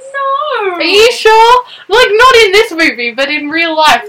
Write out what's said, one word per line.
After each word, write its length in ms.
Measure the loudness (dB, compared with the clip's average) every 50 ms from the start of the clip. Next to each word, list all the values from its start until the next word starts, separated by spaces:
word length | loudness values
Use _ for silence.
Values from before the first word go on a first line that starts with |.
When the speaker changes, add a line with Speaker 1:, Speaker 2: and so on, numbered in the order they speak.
| -20 -14 -10
Speaker 1:
No. 580 | -8 -6 -4 -4 -4 -4 -6 -6 -6 -6 -6
Speaker 2:
Are 100 | -6 -4 -4
you 280 | -2 2 2 2 2
sure? 520 | 0 0 0 2 4 4 4 4 4 2 0 -4 -16 -20 -8 -2
Like, 200 | 0 0 2 2
not 260 | 2 4 4 4 4 4
in 140 | 2 2 2
this 180 | 0 0 0
movie, 400 | -2 -2 -2 -2 -2 -4 -8 -8
but 180 | -6 -6 -4 -4
in 200 | -4 -6 -6 -6
real 260 | -4 -4 -4 -4 -2
life, 280 | 0 2 2 0 0 -2